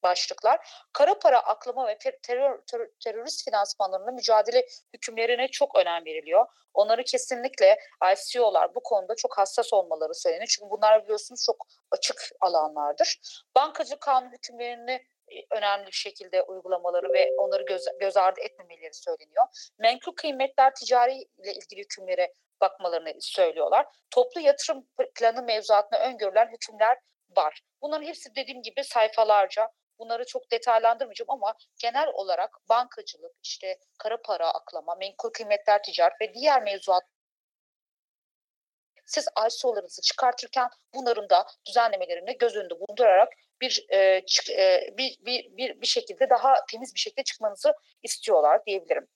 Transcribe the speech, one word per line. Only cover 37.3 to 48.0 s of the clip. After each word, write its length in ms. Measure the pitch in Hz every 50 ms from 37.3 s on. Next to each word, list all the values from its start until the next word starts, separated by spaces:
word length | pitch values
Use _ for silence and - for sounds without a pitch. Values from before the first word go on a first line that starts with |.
| _ _ _ _ _ _ _ _ _ _ _ _ _ _ _ _ _ _ _ _ _ _ _ _ _ _ _ _ _ _ _ _ _ _ _
siz 200 | _ - 311 - - _ - 220
I 40 | 233
C 180 | - - - 254
O'larınızı 340 | 226 202 - - - - -
çıkartırken 640 | - - - 269 247 247 247 - 233 - 262 247 247 _ _ _ _ _
bunların 360 | 262 262 247 233 214 202 196
da 160 | 180 175 202 - - _ _
düzenlemelerini 720 | - 190 240 233 226 208 190 185 170 175 175 180 208 262 -
göz 180 | 240 233 196
önünde 240 | 208 196 175 170 165
bulundurarak 480 | 185 202 208 208 247 220 190 185 226 - - _ _ _ _ _
bir, 260 | 247 254 - - - _ -
eee, 300 | 196 190 190 190 185 190
çık-, 240 | - - - - -
eee, 400 | - 180 190 190 185 180 - - -
bir, 260 | 214 262 262 - _
bir, 360 | _ 233 247 240 - - _
bir, 240 | 190 254 247 - _
bir 60 | 220
şekilde 440 | 240 - 247 - - - - 262 247
daha 240 | 254 233 214 262 269 - - -
temiz 240 | - 226 254 254 -
bir 60 | -
şekilde 220 | - - - - 269
çıkmanızı 520 | - - - 220 214 202 - - 294 302 - _ _ _ _